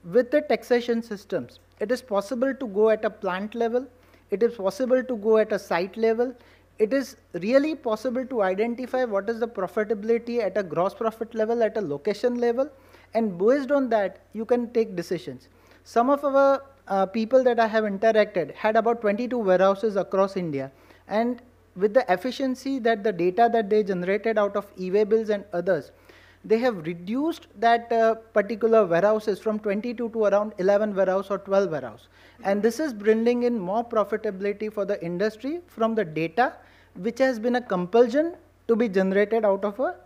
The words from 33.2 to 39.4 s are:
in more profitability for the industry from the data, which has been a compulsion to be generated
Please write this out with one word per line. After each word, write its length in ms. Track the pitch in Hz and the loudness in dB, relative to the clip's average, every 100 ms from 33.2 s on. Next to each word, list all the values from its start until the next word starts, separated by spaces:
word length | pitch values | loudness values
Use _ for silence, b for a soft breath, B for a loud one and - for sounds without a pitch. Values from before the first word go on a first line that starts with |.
| 233 247 | 2 2
in 160 | 240 233 | 0 -2
more 260 | 175 214 | -2 -4
profitability 880 | 233 220 202 214 214 185 202 202 214 | 0 -2 0 -2 -4 -4 -6 -4 -6
for 140 | 208 196 | -4 -4
the 120 | 202 | -4
industry 560 | 170 175 214 214 269 339 - | -4 -2 -4 -4 -10 -10 -12
from 280 | - 226 | -4 -2
the 100 | 220 | 0
data, 500 | 175 156 165 196 247 - b b b | -2 -4 -2 0 0 -2 b b b
which 240 | - 196 233 | -8 -8 0
has 200 | 262 233 | 0 0
been 180 | 233 247 | -2 -2
a 40 | |
compulsion 760 | 240 185 180 233 247 269 330 359 _ _ - | -2 -4 2 4 4 2 -2 -6 _ _ -2
to 80 | |
be 140 | 226 240 | 0 2
generated 560 | 185 190 196 208 226 | 2 2 2 2 0